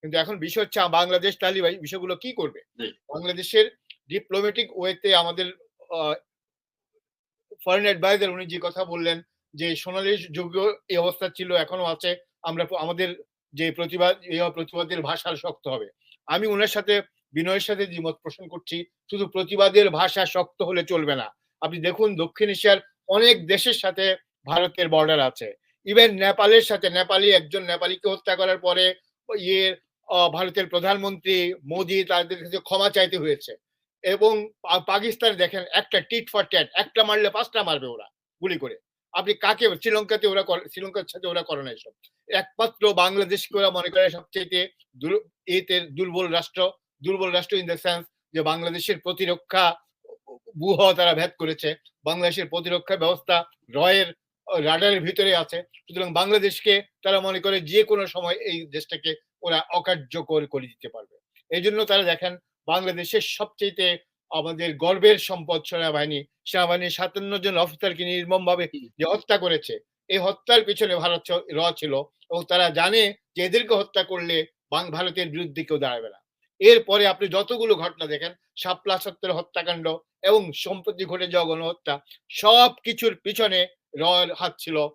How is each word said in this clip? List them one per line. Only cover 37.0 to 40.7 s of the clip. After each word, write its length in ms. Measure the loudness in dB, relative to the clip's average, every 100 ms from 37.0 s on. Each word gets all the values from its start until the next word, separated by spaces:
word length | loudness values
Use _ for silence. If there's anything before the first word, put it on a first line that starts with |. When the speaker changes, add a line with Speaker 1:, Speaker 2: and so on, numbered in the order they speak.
Speaker 1:
মারলে 260 | 2 2 2
পাঁচটা 320 | 0 -4 -4
মারবে 240 | -2 -4 -6
ওরা 220 | -12 -16 _ _ _
গুলি 160 | -6 -6
করে। 180 | -8 -12 _ _ _
আপনি 220 | -6 -2
কাকে, 340 | 0 2 4 2
শ্রীলঙ্কাতে 580 | 0 0 0 0 0 0
ওরা 160 | 0
করে, 180 | 0 -2
শ্রীলঙ্কার 360 | -4